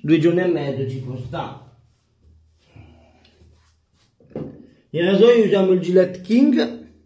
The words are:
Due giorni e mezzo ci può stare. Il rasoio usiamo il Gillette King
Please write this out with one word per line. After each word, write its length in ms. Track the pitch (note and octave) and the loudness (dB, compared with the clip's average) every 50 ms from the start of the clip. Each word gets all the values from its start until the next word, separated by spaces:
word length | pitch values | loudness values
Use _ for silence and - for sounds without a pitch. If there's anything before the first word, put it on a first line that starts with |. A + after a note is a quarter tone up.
Due 180 | - D3 D#3+ D#3 | 0 2 0 2
giorni 220 | C#3+ E3+ E3+ F3+ | 2 2 0 0
e 60 | F#3 | -2
mezzo 420 | F3+ E3+ D3+ C#3+ C#3 B2+ A2+ - - | -2 -2 -2 -4 -6 -6 -6 -8 -8
ci 100 | - C3+ | -8 -10
può 180 | - B2 - - | -12 -12 -14 -14
stare. 440 | - - - F3 - - - - - - _ _ _ _ _ _ _ _ _ _ _ _ _ _ _ _ _ _ _ _ _ - - - _ _ _ _ _ _ _ _ _ _ _ _ _ _ _ _ _ _ _ _ _ _ _ _ _ _ _ _ - - - - - - - - _ _ _ _ | -14 -12 -12 -12 -12 -12 -14 -18 -20 -20 _ _ _ _ _ _ _ _ _ _ _ _ _ _ _ _ _ _ _ _ _ -20 -20 -20 _ _ _ _ _ _ _ _ _ _ _ _ _ _ _ _ _ _ _ _ _ _ _ _ _ _ _ _ -14 -12 -12 -12 -16 -20 -20 -20 _ _ _ _
Il 140 | - - F3 | -6 -2 0
rasoio 400 | F#3 G3 F#3 G#3+ A#3 A#3+ A#3 G#3+ | 0 2 4 4 4 6 4 4
usiamo 280 | F#3+ F#3 G3 F#3+ F#3 F#3 | 2 2 2 2 2 0
il 80 | F3+ | 0
Gillette 420 | - E3 F3+ F#3 F3+ F3+ - - - | 0 2 2 2 2 2 -2 -14 -6
King 720 | - G#3+ B3 C#4+ D4+ B3+ - - - - - - - _ _ _ | 0 2 4 4 4 2 0 -2 -4 -6 -14 -18 -20 _ _ _